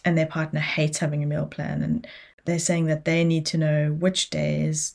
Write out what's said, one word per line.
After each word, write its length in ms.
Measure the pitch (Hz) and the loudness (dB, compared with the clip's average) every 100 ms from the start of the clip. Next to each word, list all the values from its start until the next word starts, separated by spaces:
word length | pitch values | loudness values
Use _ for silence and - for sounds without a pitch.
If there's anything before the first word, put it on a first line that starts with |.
and 120 | 175 165 | 0 2
their 100 | 160 | 2
partner 340 | 160 156 151 | -2 -2 -2
hates 380 | 147 - 151 - | -2 0 0 0
having 240 | 147 147 | -2 0
a 40 | 147 | -2
meal 200 | 151 151 | -2 -4
plan. 360 | - 143 147 | -6 -4 -2
And 240 | 156 - - - - _ | 0 -2 -4 -20 -20 _
they're 140 | - 170 | -2 -2
saying 260 | 165 170 160 | 0 2 2
that 200 | 156 165 | 0 2
they 180 | 165 | 2
need 220 | 165 160 156 | 4 2 0
to 120 | 160 | 0
know 340 | 156 151 151 | 2 2 2
which 360 | 156 185 185 - | 2 0 0 -4
days 680 | 156 151 151 151 156 - | -2 0 0 0 -2 -6